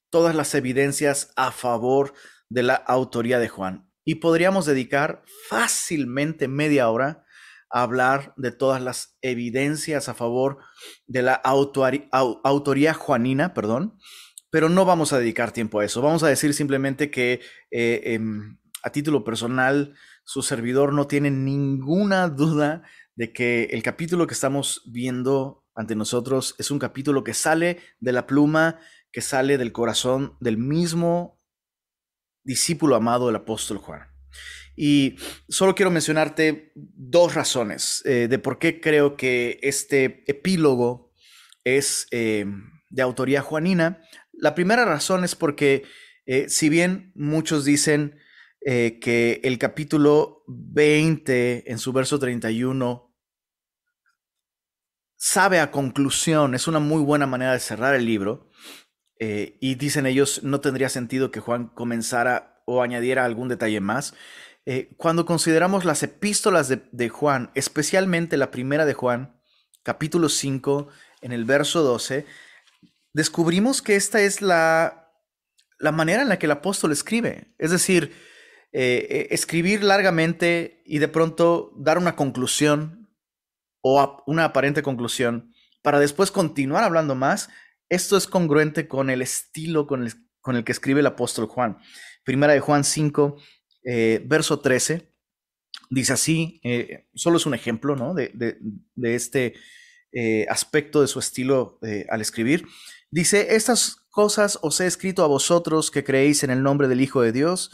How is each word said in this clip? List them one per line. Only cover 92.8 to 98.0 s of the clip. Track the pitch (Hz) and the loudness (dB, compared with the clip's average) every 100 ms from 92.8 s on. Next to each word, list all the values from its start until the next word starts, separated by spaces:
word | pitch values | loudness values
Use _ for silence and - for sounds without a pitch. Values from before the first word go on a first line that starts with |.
cinco, | 143 - 151 143 143 143 - _ _ _ | 2 0 0 2 0 -2 -18 _ _ _
eh, | 127 120 113 113 | -4 0 2 2
verso | 123 156 156 147 | 2 0 2 0
trece, | 135 127 - 165 - _ _ _ _ _ _ - - | 2 2 0 -4 -8 _ _ _ _ _ _ -20 -6
dice | 131 123 | -2 0
así, | 123 - 160 165 - | 0 0 0 -2 -6
eh, | 123 120 - - _ | -4 -4 -6 -12 _
solo | - 170 170 | -4 2 2
es | |
un | 160 | 2
ejemplo, | 117 - 113 143 | -2 -4 -4 -2
¿no? | 135 | -2